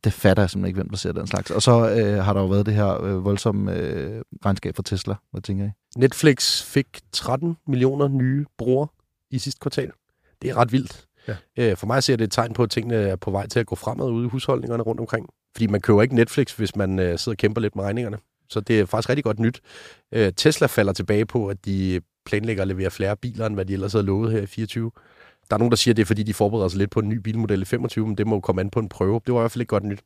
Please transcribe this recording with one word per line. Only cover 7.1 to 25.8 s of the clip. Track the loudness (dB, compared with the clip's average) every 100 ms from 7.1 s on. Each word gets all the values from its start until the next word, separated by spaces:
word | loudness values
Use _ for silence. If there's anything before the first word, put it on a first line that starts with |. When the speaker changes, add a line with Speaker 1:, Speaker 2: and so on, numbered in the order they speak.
Speaker 2:
tretten | -6 -2 -2 -2 -6 -2
millioner | 2 2 2 0
nye | 2 2 0 -4 -6
brugere | 0 0 0 _ _ _ _
i | -6
sidste | -6 -6
kvartal. | -6 -6 -8 -12 _ _ _ _
Det | -6
er | 2
ret | 2
vildt. | 2 -2 -12 _ _ -10
Speaker 3:
Ja. | -10 _ 0
Speaker 2:
Øh, | 0 2
for | 0
mig | 0
ser | 2 2
det |
et | 2
tegn | 0 -2
på, | 0
at | 0
tingene | 0 -2 0
er | 0 -2
på | -2
vej | -4 -2
til | -2
at | -2
gå | -4
fremad | -6 -4 -2
ude | -2 -2
i |
husholdningerne | -4 -2 -2 -2 -4
rundt | -2 -4
omkring. | -4 -6 -6 _ _ -2
Fordi | 0
man | 0
køber | 4 6
ikke | 6 4
Netflix, | 2 2 -2
hvis | -2 -4 -2
man, | -2 0
øh, | 0 0
sidder | -4 0
og |
kæmper | 0 0
lidt | -4 -4
med |
regningerne. | -4 -4 -6 -8 _ _ _
Så | -8
det | 0 2
er | 2
faktisk | 0 0
rigtig | -2
godt | 0 0
nyt. | 0 -2 _ -20 -20 -20 _
Øh, | 2 2 4
Tesla | 2 4 2
falder | 2 2
tilbage | 0 0 0 2
på, | -2 -2
at | -6 -4
de | 0 0 -2 -4 _ -4
planlægger | -4 -2 -2
at | -2
levere | -2 -4
flere | -2 -4 -2
biler, | -6 -6 -4
end | -4
hvad | -4
de |
ellers | -4 0
havde | 0 2
lovet | 0 0
her | -2
i | -4
fireogtyve. | -8 -6 -6 -6 -8 _ _ -20 _ _
Der | 2
er |
nogen, | 4
der |
siger, | 4